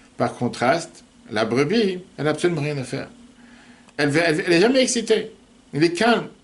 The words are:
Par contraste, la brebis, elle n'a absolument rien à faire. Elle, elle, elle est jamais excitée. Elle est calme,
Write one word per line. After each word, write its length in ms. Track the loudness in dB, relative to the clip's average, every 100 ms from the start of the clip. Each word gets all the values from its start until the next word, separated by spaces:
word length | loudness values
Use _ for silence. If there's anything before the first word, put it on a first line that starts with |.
| -14 -6
Par 180 | -4 -4
contraste, 680 | -6 -2 0 0 -4 -18 -20 _ -8
la 140 | -4 -2
brebis, 540 | 0 0 0 0 -4 -10 -6
elle 80 | -4
n'a 40 |
absolument 320 | 0 -2 -2
rien 160 | -4 -6
à 60 |
faire. 240 | -8 -10 -12 -18 -20 -20 -20 -20 -20 -20 -12 -2
Elle, 140 | 0 2
elle, 280 | 2 0 2
elle 80 |
est 60 | 4
jamais 240 | 4 4
excitée. 480 | 2 0 0 0 -2 -12 _ _ _
Elle 100 | 0
est 100 | 0
calme, 340 | 2 2 2 -2 -14